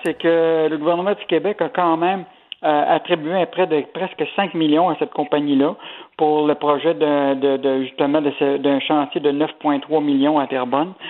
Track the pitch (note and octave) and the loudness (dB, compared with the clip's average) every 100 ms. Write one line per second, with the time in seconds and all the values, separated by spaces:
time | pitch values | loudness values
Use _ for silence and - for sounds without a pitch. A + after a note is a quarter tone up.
0 | E3+ D#3 E3 E3 E3 E3 D#3 D#3 D#3 F3 | -4 0 2 4 4 2 0 0 0 0
1 | F#3+ G3+ - D#3+ F#3+ G#3 E3 F3+ E3+ E3 | -2 -4 -2 0 0 -2 -2 0 0 2
2 | F3 F#3+ E3 - - - D#3 D3 - E3 | 0 -2 -6 -18 -20 -4 0 2 2 0
3 | - E3+ D3+ F#3+ E3 F3 F3+ D#3 - E3 | 0 -2 0 -2 -2 0 0 0 -2 -6
4 | F#3 - D3 - G3 E3 D#3 D#3 F3+ D#3 | -6 -6 -4 -4 -2 0 2 4 2 0
5 | D3 - C#3 D3 D3 C3+ D3 G3+ - - | -4 -4 -2 -2 2 2 0 -2 -14 -18
6 | - - D#3 D3+ D3+ D3 D3 C#3+ D#3+ D#3 | -12 -2 0 2 0 0 0 0 0 0
7 | D3+ C#3+ C#3 C3+ C#3 C3+ C3+ C3+ B2+ - | 2 2 2 2 0 0 0 0 -2 -2
8 | C#3+ D3+ C#3+ - C#3 C#3 C#3+ C#3 - D3+ | 0 0 0 0 0 0 0 0 0 0
9 | C#3 - C#3+ C#3+ D3+ - D3+ C#3 C#3+ D#3 | -2 -2 0 0 -2 -2 -2 -2 0 0
10 | D3 C#3 C#3+ D#3 C3 C3+ B2 C3+ F3 - | 2 2 2 2 0 -4 -2 -2 -2 -8